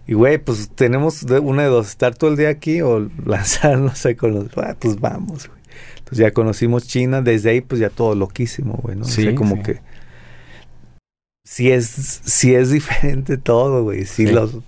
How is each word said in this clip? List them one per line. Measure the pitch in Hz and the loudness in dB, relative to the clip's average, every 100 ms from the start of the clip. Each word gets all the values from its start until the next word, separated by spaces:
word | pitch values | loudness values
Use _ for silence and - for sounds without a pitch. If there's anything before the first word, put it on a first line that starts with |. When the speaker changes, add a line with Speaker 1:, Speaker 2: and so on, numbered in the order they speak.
| - | -2
Speaker 1:
Y, | |
güey, | 107 127 247 | 4 4 4
pues, | - 110 104 | -2 -6 -4
tenemos | - 123 131 156 156 135 | 0 2 2 0 -2 0
de, | 131 | 2
una | 143 135 | 2 0
de | 143 | 2
dos, | 123 104 | 2 0
estar | - 123 123 | -2 -2 2
todo | 156 | 0
el | 147 | 2
día | 151 | 0
aquí | 151 156 165 | -2 -2 0
o | 147 113 104 - | 0 0 -2 -6
<laughs> | - | -4
lanzarnos | 95 98 - 151 131 135 - 139 | -2 -2 0 2 2 0 0 -2
ahí | 117 | 0
con | 117 | -2
los, | 104 107 - | -2 -4 -8
"Ah, | - - | -8 -4
pues, | 117 104 | -4 -2
vamos, | - - - 151 - | -4 -6 -10 -12 -14
güey". | - - - - - | -20 -20 -20 -20 -18
Entonces | - 123 | -6 0
ya | 107 | 2
conocimos | 120 110 101 120 120 - | 2 0 0 0 0 -2
China. | 131 127 135 | -2 0 0
Desde | 120 113 107 | 2 2 2
ahí, | 120 | 0
pues, | 123 123 | -2 -2
ya | 107 | -2
todo | - 117 104 | 0 0 0
loquísimo, | 95 - 117 - 131 107 | -2 -4 -6 -6 -6 -6
güey, | - 95 | -6 -6
¿no? | |
O | 120 | -4
sea, | 113 107 | 0 0
Speaker 2:
Sí, | 127 | 2
Speaker 1:
como | 104 98 | 0 0
Speaker 2:
sí. | |
Speaker 1:
que | 101 - - - - - - - - - - - - - _ _ _ _ | -4 -6 -10 -20 -20 -20 -20 -20 -20 -20 -20 -20 -20 -20 _ _ _ _
sí | - - 127 | -12 0 2
es, | 127 120 - 131 - - | 4 0 -4 -6 -6 -4
sí | - 127 123 | 2 6 6
es | 127 | 4
diferente | 147 - - 143 135 135 135 | 2 0 2 4 2 -2 -4
todo, | - 117 135 131 | 2 2 2 0
güey. | 107 98 98 | 0 -4 -4
Sí, | - 107 | 0 2
Speaker 2:
Sí. | |
Speaker 1:
los, | 117 110 117 | 4 2 -4